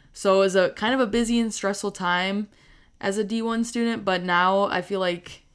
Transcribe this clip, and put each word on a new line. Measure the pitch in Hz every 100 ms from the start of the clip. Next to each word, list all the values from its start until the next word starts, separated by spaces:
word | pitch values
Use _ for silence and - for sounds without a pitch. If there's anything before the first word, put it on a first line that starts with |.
| _
So | - 196 190
it |
was | 196 190
a | 180
kind | - 214
of | 262
a | 233
busy | 233 226 233
and | 226
stressful | - 196 202 202
time | - 180 180 190 202 208 - _ - _ _
as | 196 202
a |
D | 196 226
one | 226 226
student, | 233 240 233 226 196
but | 185
now | 180 175 185 196 202
I | 180
feel | 175 196
like | 185 175 - - _